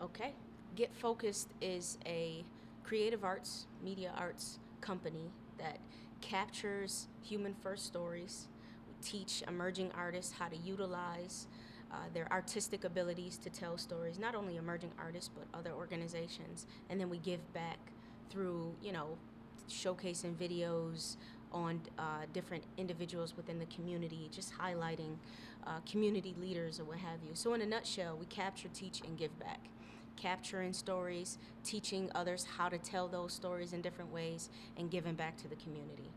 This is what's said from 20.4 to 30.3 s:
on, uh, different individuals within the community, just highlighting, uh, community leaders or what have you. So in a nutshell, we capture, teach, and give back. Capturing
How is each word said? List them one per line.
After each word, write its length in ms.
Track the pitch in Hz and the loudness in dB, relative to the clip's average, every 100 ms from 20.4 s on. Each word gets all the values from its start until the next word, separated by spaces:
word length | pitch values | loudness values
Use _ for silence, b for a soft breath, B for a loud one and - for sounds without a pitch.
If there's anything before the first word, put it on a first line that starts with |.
| 175 175 170 170 165 165 - - B B - | 2 4 4 4 4 0 -2 -4 B B -4
on, 300 | 175 170 170 165 - | 2 4 2 0 0
uh, 280 | 160 151 156 | 2 2 0
different 320 | 156 170 165 - - | -2 -2 -4 -4 -2
individuals 580 | 185 170 170 170 165 - | 0 0 0 2 0 -2
within 240 | 170 170 | -2 -2
the 60 | 165 | -2
community, 640 | - 170 175 165 160 156 | -2 0 2 2 0 -4
just 220 | - 185 | -4 -4
highlighting, 640 | - 185 175 165 160 156 156 B B B B - | 0 2 4 2 2 0 -4 B B B B -4
uh, 120 | 160 - | -4 2
community 440 | 208 214 202 185 175 | 6 8 6 2 -2
leaders 400 | 185 170 165 160 | 0 2 0 -2
or 60 | 156 | -4
what 120 | 165 | -2
have 220 | 185 165 160 | -2 -4 -4
you. 80 | 165 | 2
So 180 | 233 | 4
in 80 | 233 | 6
a 40 | 208 | 6
nutshell, 500 | 226 - - 175 160 | 4 2 2 2 0
we 80 | 180 | -2
capture, 420 | - 190 - 180 | 0 2 0 -6
teach, 280 | - 190 - | -6 -4 -4
and 160 | - 160 | -4 0
give 200 | 156 - | 0 0
back. 220 | - - - - B B B - | -4 -6 -8 -12 B B B -2
Capturing 580 | 190 | 2